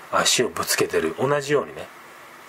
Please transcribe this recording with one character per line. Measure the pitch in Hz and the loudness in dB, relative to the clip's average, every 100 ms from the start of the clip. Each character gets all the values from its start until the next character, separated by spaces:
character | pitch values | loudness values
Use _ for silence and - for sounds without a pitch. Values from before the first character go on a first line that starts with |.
| - | -4
足 | 95 95 - | 0 2 4
を | 113 | 2
ぶ | - - | -2 -2
つ | - | 0
け | 82 | 2
て | 90 | 2
る、 | 80 - | 0 0
同 | 131 147 | 0 0
じ | 139 | 2
よ | 147 | 0
う | - | 0
に | - | -6
ね、 | 85 - - - - - | -14 -16 -20 -20 -20 -20